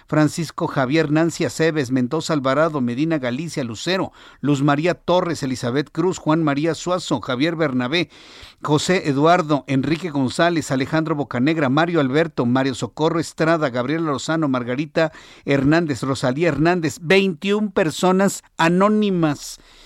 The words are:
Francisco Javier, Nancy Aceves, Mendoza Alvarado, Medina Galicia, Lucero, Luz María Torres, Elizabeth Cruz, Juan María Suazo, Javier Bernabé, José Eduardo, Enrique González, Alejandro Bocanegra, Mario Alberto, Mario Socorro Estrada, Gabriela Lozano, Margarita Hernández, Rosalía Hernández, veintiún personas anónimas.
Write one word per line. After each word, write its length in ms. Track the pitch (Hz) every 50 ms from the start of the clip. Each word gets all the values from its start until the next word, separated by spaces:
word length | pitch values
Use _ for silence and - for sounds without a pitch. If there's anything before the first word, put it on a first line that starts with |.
| -
Francisco 640 | - 151 151 151 143 - - 165 - - - 170
Javier, 440 | - - 151 135 123 147 160 156 143
Nancy 340 | 147 156 165 165 - - 170
Aceves, 460 | 127 - - 160 165 156 156 131 117
Mendoza 420 | 131 131 123 120 151 160 156 - 165
Alvarado, 480 | 147 127 131 135 147 160 170 151 147
Medina 380 | 123 120 120 123 156 165 165 151
Galicia, 440 | 127 120 120 131 170 160 - 160 131
Lucero, 480 | 113 113 - - 170 185 190 151 - - - - - - _
Luz 220 | - 143 147 131 139
María 320 | 151 143 143 160 180 160
Torres, 480 | - _ - 175 180 180 170 151 - -
Elizabeth 480 | 135 131 120 - 120 120 143 147 - -
Cruz, 240 | 160 165 185 175
Juan 260 | - - 202 202 170 160
María 320 | 147 139 143 151 165 151
Suazo, 460 | - - 175 180 180 - - 147 123
Javier 340 | - - 127 120 143 170 170
Bernabé, 540 | 156 165 139 127 127 123 123 147 180 160 - - - - - - - - - - _
José 460 | - - 151 151 - - 180 190 -
Eduardo, 560 | 156 135 135 147 160 175 180 170 147 156 135 -
Enrique 420 | - 135 135 123 143 160 156 190 170
González, 640 | 143 143 135 120 - - 165 170 175 151 131 -
Alejandro 440 | 147 131 139 127 156 160 160 156 160
Bocanegra, 540 | 143 139 - - 120 123 151 165 165 147 127
Mario 320 | 131 151 170 170 175 160
Alberto, 440 | 143 127 127 151 165 160 - - 131
Mario 300 | 120 123 131 131 135 123
Socorro 460 | - 139 113 - - 151 165 165 170
Estrada, 480 | 151 - - - 170 156 170 160 151 135
Gabriela 420 | 117 123 120 131 151 170 170 156
Lozano, 380 | 131 123 - - 160 165 156 139
Margarita 640 | 127 127 120 117 127 131 165 147 - 170 160 156 - - - - - - -
Hernández, 580 | - 143 135 127 143 156 170 175 156 139 110 -
Rosalía 460 | 131 135 - - 127 127 143 175 170
Hernández, 480 | 143 - 156 170 180 180 160 151 - -
veintiún 720 | 170 151 190 196 196 190 170 - - 196 202 214 214 202
personas 720 | - 220 190 160 - - - 180 190 190 196 190 - - - _ _
anónimas. 1000 | - 165 165 175 185 196 208 214 214 214 202 190 175 165 151 139 - - - - - - - - - -